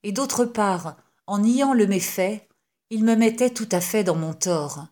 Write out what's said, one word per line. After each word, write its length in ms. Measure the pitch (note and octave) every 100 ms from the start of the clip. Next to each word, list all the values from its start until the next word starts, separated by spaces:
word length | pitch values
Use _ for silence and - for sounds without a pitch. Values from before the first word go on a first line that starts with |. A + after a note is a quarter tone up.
et 100 | G3+
d'autre 340 | G3+ C#4 - A#3+
part, 520 | A#3 G#3 F3+ D#3+ C#3+ _ _ -
en 100 | G3+
niant 360 | G#3+ B3 C#4
le 120 | B3 G3+
méfait, 640 | F#3+ F3 - F#3 G#3+ _ _ _ _ _
il 140 | A3+
me 120 | A3+ A3+
mettait 360 | A3+ A#3 B3
tout 180 | A#3+ A3
à 80 | F3+
fait 240 | F3+ A3
dans 120 | F#3 E3
mon 180 | D#3+
tort. 540 | D#3 F#3 E3+ D3 D3 C3+